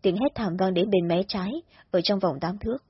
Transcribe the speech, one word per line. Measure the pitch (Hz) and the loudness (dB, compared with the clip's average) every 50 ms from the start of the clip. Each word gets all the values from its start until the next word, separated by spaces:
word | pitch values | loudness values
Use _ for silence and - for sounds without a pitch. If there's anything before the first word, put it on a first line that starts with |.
Tiếng | - 202 175 | 2 0 0
hét | 196 247 285 - | 2 0 -2 -2
thảm | - 226 202 165 185 | -2 -4 -2 0 0
vang | 196 190 190 | 0 0 2
đến | 180 180 240 | 0 0 4
bên | 202 185 170 170 | 2 2 2 2
mé | 170 175 190 - | 0 0 0 -2
trái, | - 208 185 196 247 330 - _ _ - - _ | -4 -4 -4 -4 -6 -8 -10 _ _ -20 -16 _
ở | - 185 | -2 0
trong | 170 - 208 196 | 2 2 0 2
vòng | 190 180 139 139 | 2 0 0 0
tám | 156 165 185 208 | -4 -4 -4 -4
thước. | - 226 233 269 _ _ | -4 -6 -6 -6 _ _